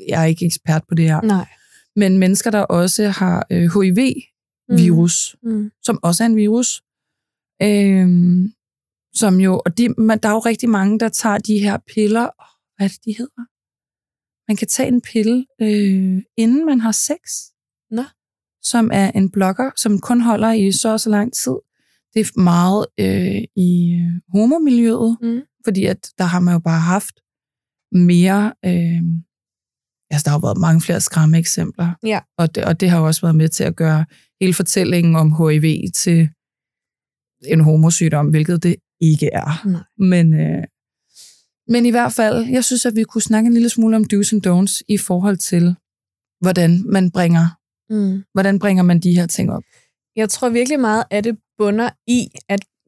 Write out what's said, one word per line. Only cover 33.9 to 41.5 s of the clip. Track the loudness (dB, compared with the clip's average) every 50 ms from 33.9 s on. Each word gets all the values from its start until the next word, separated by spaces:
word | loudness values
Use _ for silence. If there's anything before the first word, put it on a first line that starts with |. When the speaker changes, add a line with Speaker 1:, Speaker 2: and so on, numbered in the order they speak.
| 0 0 -2 -4 _ _ _ _ _ _
Speaker 1:
hele | -2 -2 0
fortællingen | -2 -2 -2 -2 -2 -2 0 0 2 2 2 2
om | 4 2 2
H | 2 2 2 2 2
I | 2
V | 2 0 0 -2 -4 -6
til | -6 -4 -2 2 2 2 2 2 -2 _ _ _ _ _ _ _ _ _ _ _ _ _ _ _ _ _ _ _ _ _ -8
en | -2 2 2
homosygdom, | 4 4 4 4 4 2 2 0 0 0 0 0 0 0
hvilket | 0 0 0 0 -2 0 0
det | 0 -2 -2 _ _ _ _
ikke | 2 2 2 2 0 -2 -2
er. | -4 -4 -4 -6 -4 -4 -4
Speaker 2:
Nej. | -4 -4 -6 -14 _ -2
Speaker 1:
Men, | 0 2 2 4 4 2 2
øh, | 2 0 -2 -2 -4 -6 -10 _ _ _ _ _ _ _ _ _ -20 -20 -20 -20 _ _ _